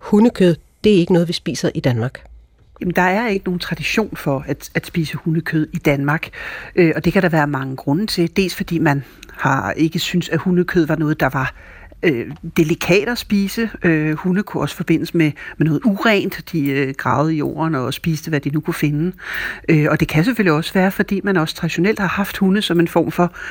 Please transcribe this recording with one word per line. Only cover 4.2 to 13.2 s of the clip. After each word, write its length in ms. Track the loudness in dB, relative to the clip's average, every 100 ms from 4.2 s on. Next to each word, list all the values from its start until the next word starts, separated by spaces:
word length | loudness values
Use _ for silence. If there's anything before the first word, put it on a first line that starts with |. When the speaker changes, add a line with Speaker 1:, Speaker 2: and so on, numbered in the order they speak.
| -4 -2 -2
Speaker 2:
at, 220 | -8 -6 -8
at 100 | -4
spise 300 | -4 -4 -4
hundekød 500 | -2 -2 0 -2 -2
i 40 | -2
Danmark. 520 | 0 0 0 -2 -4 -14 -14 -14 -6 2
Øh, 160 | 4 4
og 100 | 0
det 80 |
kan 80 | 2
der 80 | 2
være 180 | 2 2
mange 280 | 0 -4 -6
grunde 300 | -2 0 0
til. 300 | 0 0 0
Dels 180 | -2 -2
fordi 240 | -4 0
man 240 | 2 0 -2 -16 -20
har 380 | -4 0 0 0
ikke 280 | 0 0 0
synes, 300 | -2 -2 0
at 100 | -2
hundekød 460 | 0 2 2 2 2
var 80 | 2
noget, 240 | 0 2
der 100 | 0
var, 200 | 0 -4 -6 -18 -20 -20 -2
øh, 220 | 0 0 -4 -10 -6 0
delikat 520 | 2 2 2 2 2
at 80 |
spise. 520 | -4